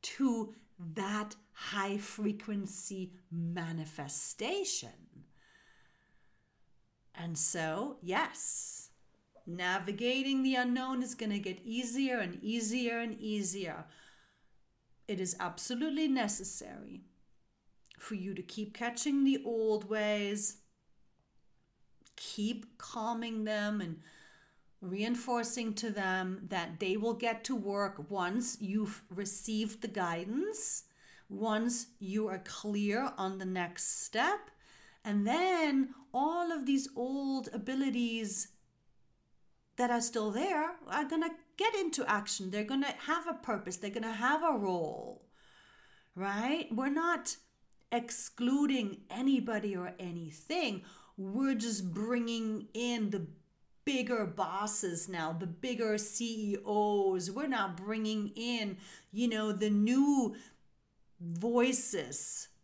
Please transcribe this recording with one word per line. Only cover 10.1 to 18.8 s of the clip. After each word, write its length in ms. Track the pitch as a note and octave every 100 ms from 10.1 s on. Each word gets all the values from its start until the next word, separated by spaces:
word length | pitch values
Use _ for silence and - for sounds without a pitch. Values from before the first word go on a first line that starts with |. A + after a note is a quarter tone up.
| C4 C4+ C4+
the 120 | C4 B3+
unknown 460 | B3 B3 C4 C4
is 140 | B3 -
gonna 240 | A3 G3+
get 260 | G3 F#3 A#3
easier 540 | A#3 A#3+ B3 C4+ B3
and 180 | F3+ F3+
easier 560 | G#3 A#3 G#3+ B3 A#3+ A#3
and 200 | A#3 G#3+
easier. 640 | G#3+ G#3 F#3 F#3+ F3 D#3+ D#3 - - - _ _ _ _ _ _ _ _ -
It 120 | F#3+
is 160 | F#3 -
absolutely 680 | F3+ F3 - A#3+ D#4 C#4+ D#4
necessary 960 | C4 G#3 - F#3+ - - - - F3+ - _ - _ _ _ _ _ _ -
for 160 | -
you 220 | G#3 F#3 F#3+
to 80 |
keep 320 | F3+ - G#3
catching 480 | -